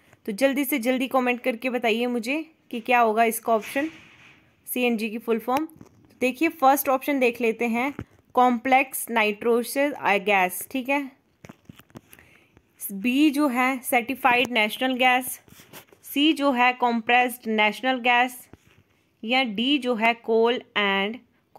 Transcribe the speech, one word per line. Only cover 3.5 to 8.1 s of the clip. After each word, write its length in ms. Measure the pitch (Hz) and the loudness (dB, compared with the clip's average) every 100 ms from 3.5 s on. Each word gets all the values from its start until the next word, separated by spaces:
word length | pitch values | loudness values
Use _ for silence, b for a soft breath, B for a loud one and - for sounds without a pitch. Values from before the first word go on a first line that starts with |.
ऑप्शन, 360 | 226 208 277 320 - B B B B B B - | -2 -2 -6 -6 -8 B B B B B B -10
सीएनजी 360 | 254 247 226 220 | -2 0 0 -4
की 80 | 226 | -6
फुल 220 | 233 226 | -4 -4
फॉर्म। 280 | 233 262 320 - - _ _ - | -2 -4 -4 -10 -20 _ _ -4
देखिए, 260 | 254 254 320 | -4 0 -2
फर्स्ट 420 | 320 262 277 - | 2 4 4 2
ऑप्शन 300 | 262 - 277 | -2 0 0
देख 220 | 247 240 | 0 0
लेते 240 | 226 226 240 | -2 -2 -2
हैं, 280 | 233 269 277 - | -2 -4 -6 -12